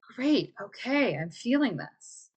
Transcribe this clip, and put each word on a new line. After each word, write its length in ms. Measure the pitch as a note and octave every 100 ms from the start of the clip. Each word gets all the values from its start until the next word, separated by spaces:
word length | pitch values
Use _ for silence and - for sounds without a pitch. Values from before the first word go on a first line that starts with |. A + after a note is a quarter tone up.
| -
Great. 400 | - C4+ C#4+ - -
Okay, 600 | G3+ - B3 C#4+ B3 D3
I'm 120 | E3
feeling 460 | - A#3 C#4 C#4+ E3+
this. 540 | - _ - - -